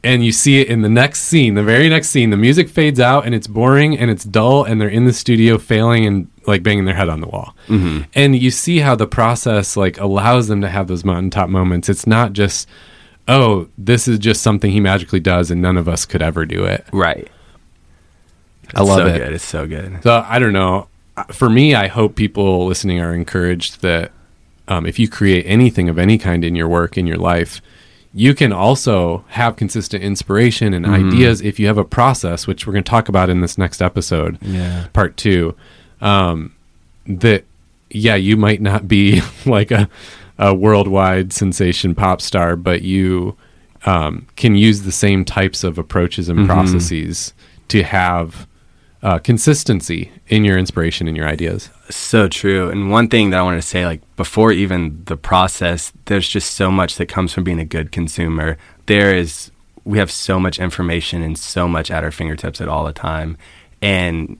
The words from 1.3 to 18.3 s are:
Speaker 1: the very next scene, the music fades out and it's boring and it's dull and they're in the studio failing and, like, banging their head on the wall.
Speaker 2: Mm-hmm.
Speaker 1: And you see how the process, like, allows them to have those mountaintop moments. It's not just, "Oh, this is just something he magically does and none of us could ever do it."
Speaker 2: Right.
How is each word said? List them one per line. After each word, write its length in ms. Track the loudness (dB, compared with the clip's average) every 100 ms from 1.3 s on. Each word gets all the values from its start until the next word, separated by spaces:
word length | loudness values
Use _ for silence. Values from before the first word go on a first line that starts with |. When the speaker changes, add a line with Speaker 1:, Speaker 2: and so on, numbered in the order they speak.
| 2 4 2
Speaker 1:
the 80 |
very 260 | 2 4 4
next 200 | 2 0
scene, 200 | 0 2
the 60 | 4
music 320 | 4 4 2
fades 300 | 0 0 4
out 260 | 4 4 0
and 80 |
it's 140 | -4 -4
boring 500 | 0 4 4 4 2
and 120 | 0
it's 120 | -2
dull 400 | -2 0 4 2
and 160 | 2 0
they're 80 | 0
in 160 | 2 2
the 80 |
studio 440 | 2 0 4 4 4
failing 480 | 2 0 2 2 2
and, 220 | 0 -4 _ -2
like, 160 | 0
banging 220 | 2 0 0
their 100 | 0
head 140 | -2
on 120 | -2
the 60 | -8
wall. 280 | -10 -14 _ -2
Speaker 2:
Mm-hmm. 340 | 0 0 -2 -4
Speaker 1:
And 220 | 2 4 4
you 160 | 2
see 280 | 0 0 0
how 160 | 2 0
the 120 | 0
process, 680 | 0 0 0 0 0 0 0
like, 220 | -2 -2
allows 480 | -2 0 2 2 2
them 140 | -2
to 80 | -2
have 180 | -4 -4
those 160 | -2 -2
mountaintop 440 | -2 -2 -2 0
moments. 380 | 0 0 0 -2
It's 160 | -2 0
not 280 | 0 0
just, 340 | 0 -2 -2 -12 -20 -20 -20 _ _ 0
"Oh, 400 | 2 4 2 -4 -8
this 300 | 0 0 2
is 100 | 0
just 220 | 0 0
something 280 | 2 2 2
he 80 | 2
magically 400 | 2 0 0 -2
does 300 | 2 0 0
and 100 | 0
none 160 | 2 0
of 100 | 0
us 180 | -4 -4
could 160 | -2
ever 240 | -2 -4 -4
do 200 | -4 -2
it." 200 | -4 -4
Speaker 2:
Right. 360 | -2 -2 -4 -10 _ -20 _ _ _ _ _ _ _ _